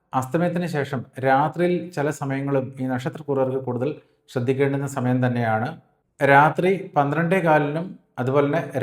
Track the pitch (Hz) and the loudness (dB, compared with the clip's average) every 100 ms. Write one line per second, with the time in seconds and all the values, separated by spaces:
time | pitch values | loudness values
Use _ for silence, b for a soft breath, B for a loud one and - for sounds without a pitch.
0 | - 131 123 165 175 175 175 147 135 127 | -6 -6 -2 0 0 -2 -4 -4 -4 -6
1 | - - 135 135 151 160 175 175 - - | -8 -2 2 4 2 0 0 0 -4 -4
2 | 143 147 139 135 139 135 123 - 131 127 | -4 -4 -4 -4 0 -2 -2 -6 -4 -4
3 | 156 - - 135 131 135 123 120 139 - | -4 -8 -4 -2 0 -2 -4 -4 -4 -6
4 | _ _ _ 127 120 131 139 139 139 131 | _ _ _ -4 -2 0 0 0 -4 -2
5 | 127 127 127 120 113 110 127 165 _ _ | 0 2 2 0 0 0 -2 -8 _ _
6 | _ - 139 139 156 156 180 190 - 147 | _ -2 6 6 6 4 0 0 -2 0
7 | 139 151 170 190 165 151 143 156 185 - | 0 0 2 2 4 4 2 -4 -8 -12
8 | _ - 127 143 143 160 - 170 | _ -6 0 2 2 0 -2 -2